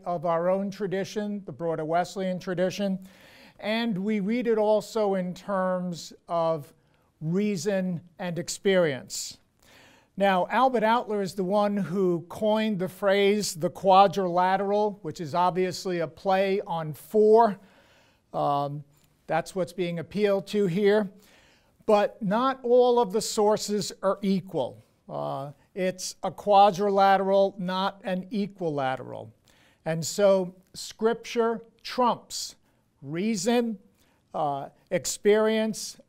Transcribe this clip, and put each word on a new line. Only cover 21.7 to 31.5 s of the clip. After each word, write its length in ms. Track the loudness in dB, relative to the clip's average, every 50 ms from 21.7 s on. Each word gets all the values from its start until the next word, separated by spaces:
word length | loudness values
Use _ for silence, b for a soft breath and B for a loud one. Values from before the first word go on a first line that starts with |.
| b b 0
But 340 | 2 2 2 2 0 -4 -4
not 400 | -4 -2 0 0 0 0 -2 -2 0
all 380 | 2 4 6 6 6 4 2
of 100 | 2 0
the 120 | 0 -4 -4
sources 680 | -2 0 2 2 2 2 2 0 -2 -4 -4 -4 -6 -8 -4 -2
are 160 | -2 -2 0
equal. 640 | 0 0 0 0 -2 -4 -4 -4 -4 -4 -6 -12 -20 _ _ _ _ -12
Uh, 440 | -8 -6 -6 -6 -6 -6 -8 -10 -14 b b b b
it's 400 | -4 -4 -4 -4 -6 -10 -12 -12 _ -8
a 80 | -8
quadrilateral, 1300 | -8 -6 0 4 8 8 8 8 6 2 0 0 4 4 6 6 6 4 4 2 4 4 4 2 0 -4
not 420 | -6 -4 -2 -2 -2 -2 -4 -6 -6
an 240 | -6 -6 -6 -6 -6 -4
equilateral. 1000 | -4 -4 -4 -6 -6 -6 -4 -2 -2 -2 -2 -4 -4 -8 -12 -14 -14 -14 -16 -20 _ _ b b b b b b b b
And 220 | -4 -4 -4 -4
so 480 | -6 -2 2 4 4 4 4 2 -4 -8 _ _ _ -16
Scripture 920 | -16 -14 -14 -8 -2 0 0 0 -2 -6 -8 -2 0 0 0